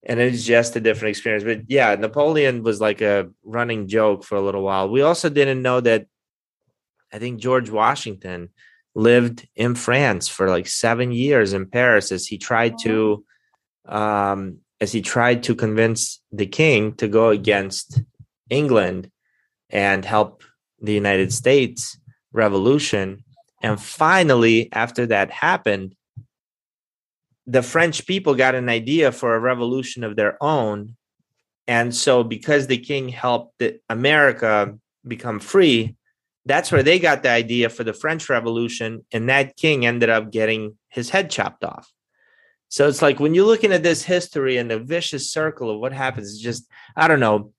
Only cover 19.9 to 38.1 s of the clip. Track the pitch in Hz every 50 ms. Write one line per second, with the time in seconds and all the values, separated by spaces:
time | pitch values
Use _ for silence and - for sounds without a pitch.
19.9 | 98 95 92 95 110 107 107 - - _ _ _ _ _ _ _ _ _ - 104
20.9 | 107 104 101 101 98 95 95 92 - - - 123 135 143 131 - - - - -
21.9 | - _ _ - _ _ _ _ - - 110 104 98 98 95 117 135 147 143 -
22.9 | - 104 98 95 95 101 - _ _ _ _ _ _ _ - 113 107 101 - -
23.9 | - - 160 156 185 190 180 151 131 120 117 113 113 113 117 - - 110 113 120
24.9 | - - 123 113 113 101 98 95 - - 131 160 175 - - 113 101 98 95 95
25.9 | - _ _ _ _ - - _ _ _ _ _ _ _ _ _ _ _ _ _
26.9 | _ _ _ _ _ _ _ _ _ _ _ - 120 131 123 - - 165 170 170
27.9 | 156 - - - 185 196 190 156 139 123 131 131 127 127 123 123 117 117 113 120
28.9 | 143 165 156 135 123 - - 120 117 113 113 127 127 120 120 120 123 131 127 -
29.9 | - 127 117 110 104 110 107 104 - - 143 147 156 143 117 107 104 104 104 107
30.9 | 117 _ _ _ _ _ _ _ _ _ _ _ _ _ _ - 120 117 117 120
31.9 | 120 - - 147 131 123 120 113 113 107 - - 151 147 135 127 131 120 123 -
32.9 | 147 139 131 127 123 - - 127 123 - 120 _ _ _ 123 110 - - _ _
33.9 | 113 113 123 139 151 151 147 135 120 - 120 110 107 104 101 101 104 110 _ _
34.9 | _ _ _ 127 120 110 - 123 110 104 - - - 196 185 160 127 113 110 110
35.9 | - _ _ _ _ _ _ _ _ _ _ - 139 156 175 - 180 147 135 143
36.9 | 175 185 170 165 143 127 131 131 120 117 120 110 117 120 120 113 113 - 120 110
37.9 | 110 - - 156